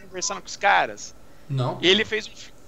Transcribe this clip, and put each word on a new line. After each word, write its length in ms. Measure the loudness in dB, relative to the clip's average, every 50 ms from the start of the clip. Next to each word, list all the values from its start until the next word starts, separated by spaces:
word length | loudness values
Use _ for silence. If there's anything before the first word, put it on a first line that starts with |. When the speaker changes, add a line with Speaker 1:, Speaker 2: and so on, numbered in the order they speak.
Speaker 1:
conversando 380 | -8 -12 -8 -6 -4 -4 -4 -6
com 60 | -8 -12
os 80 | -10
caras? 580 | 0 4 4 6 6 4 2 -2 -10 -14 -16 -16 -18 -18 -18 -18 -18 -10 -6
Speaker 2:
Não. 280 | -2 -2 -2 -2 -2 0
Speaker 1:
E 60 | 4 4
ele 160 | 4 4 4
fez 200 | 0 -2 -6 -6
um 60 | -6
fi-, 220 | -12 -14 -16 -16 -16 -18 -18